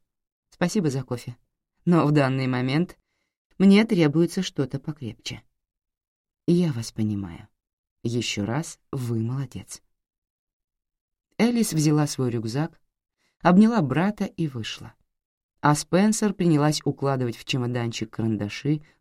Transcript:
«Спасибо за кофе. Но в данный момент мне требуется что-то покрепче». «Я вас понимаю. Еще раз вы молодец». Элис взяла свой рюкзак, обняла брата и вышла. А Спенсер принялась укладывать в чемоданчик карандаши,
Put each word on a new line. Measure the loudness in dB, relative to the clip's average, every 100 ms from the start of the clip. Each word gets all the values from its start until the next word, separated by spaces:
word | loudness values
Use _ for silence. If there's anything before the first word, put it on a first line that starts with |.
| _ _ _ _ _
«Спасибо | _ -2 0 -2
за | -2
кофе. | -6 -10 -10 -16 _ _ _ _
Но | 2 2 4
в |
данный | 2 2 0 -2
момент | -2 -2 -2 -2 -8 _ _ _ _ _ _
мне | 6 6
требуется | 4 2 2 2 0 -2
что-то | -6 -4 -6 -6
покрепче». | -10 -10 -12 -12 -14 -14 _ _ _ _ _ _ _ _ _ _ 0
«Я | 2 2
вас | -2 -8
понимаю. | -4 -4 -4 -8 -14 -20 _ _ _ _ _
Еще | -6 -4 -4 -4
раз | -4 -4 -6 -14 _
вы | -8 -4 -2
молодец». | -2 -4 -8 -12 -16 -20 _ _ _ _ _ _ _ _ _ _ _ _ _ _ _ -2
Элис | 0 0 -2
взяла | 0 2 2 0
свой | -2 -4
рюкзак, | -4 -4 -4 -6 -8 _ _ _ _ _ _
обняла | 4 6 6 4
брата | 0 0 0 -2
и | -8 -6 -6
вышла. | -6 -10 -12 -16 _ _ _ _ _ _ _
А | 4
Спенсер | 4 2 2 2 2 0
принялась | 2 2 4 4 0
укладывать | -4 -4 -2 -2 -4 -6
в |
чемоданчик | -6 -4 -2 -4 -4 -6 -10
карандаши, | -4 -2 -2 -4 -6 -2 -4 -6 _